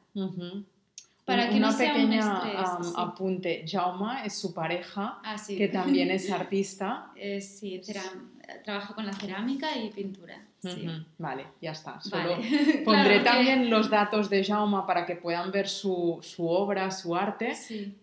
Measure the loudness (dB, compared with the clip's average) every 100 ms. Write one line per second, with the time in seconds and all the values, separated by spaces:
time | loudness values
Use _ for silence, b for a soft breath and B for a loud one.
0 | _ -6 -4 -6 -8 -10 -12 _ _ -20
1 | B B 0 2 4 4 4 4 4 4
2 | 6 4 2 0 -2 -2 0 -2 -4 -4
3 | -4 -2 -2 0 -2 -2 -2 0 0 -2
4 | -4 -4 -6 -6 -6 -4 -2 -4 -6 -6
5 | -6 -6 -10 -10 -6 0 0 2 2 4
6 | 4 0 0 -4 -2 -2 -2 -4 -6 -6
7 | -10 -12 -8 -8 -8 -12 -10 -10 -10 -10
8 | -10 -12 -16 -20 -20 -14 -8 -6 -6 -8
9 | -8 -6 -6 -4 -4 -4 -4 -4 -6 -6
10 | -8 -10 -16 -20 -20 _ -10 -8 -6 -8
11 | -10 -10 -8 -8 -10 -12 -10 -10 -12 -12
12 | -6 -2 -2 -2 0 2 4 4 6 6
13 | 8 8 6 6 6 4 4 4 4 4
14 | 4 2 2 2 2 2 2 2 2 0
15 | -2 -4 -2 -2 0 0 -2 -2 -2 0
16 | 0 -2 -6 -4 0 2 2 0 -2 -4
17 | -2 -2 -2 -2 -4 -4 -8 -10 -10 -8